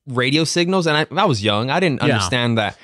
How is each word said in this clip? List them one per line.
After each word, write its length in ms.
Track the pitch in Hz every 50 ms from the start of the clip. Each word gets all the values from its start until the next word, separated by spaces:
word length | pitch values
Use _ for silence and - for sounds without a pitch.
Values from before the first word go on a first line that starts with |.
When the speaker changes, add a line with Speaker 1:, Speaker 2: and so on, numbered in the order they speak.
| _
Speaker 1:
radio 360 | 139 120 127 123 131 143 160 160
signals, 440 | - - 175 175 175 190 190 165
and 100 | 160 151
I, 80 | 151 156 - 139
I 80 | 185 214
was 160 | 185 131 98
young. 280 | 104 104 104 107 117 131
I 100 | 147 180
didn't 220 | 190 165 131 -
Speaker 2:
Yeah. 140 | 117 143 127
Speaker 1:
understand 420 | 104 95 90 131 123 120 120 117
that. 200 | 113 104 95 - -